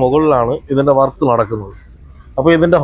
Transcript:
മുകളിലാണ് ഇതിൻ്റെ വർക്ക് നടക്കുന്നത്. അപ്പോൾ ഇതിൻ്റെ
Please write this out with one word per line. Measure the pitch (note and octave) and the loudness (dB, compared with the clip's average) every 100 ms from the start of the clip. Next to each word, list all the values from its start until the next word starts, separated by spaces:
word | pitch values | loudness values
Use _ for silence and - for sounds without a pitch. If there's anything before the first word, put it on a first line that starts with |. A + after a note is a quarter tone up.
മുകളിലാണ് | B2+ D3 D#3 C3+ A#2 D3+ - | 0 0 2 0 -2 -4 -4
ഇതിൻ്റെ | C#3 C#3+ C3+ | -2 0 2
വർക്ക് | C3+ - C#3 | 0 -2 -2
നടക്കുന്നത്. | A#2 G#2+ A2 F#2+ - - - - - - - | 0 -2 -6 -12 -20 -20 -20 -20 -20 -10 -4
അപ്പോൾ | D3+ E3 | 0 2
ഇതിൻ്റെ | E3+ E3+ | 2 2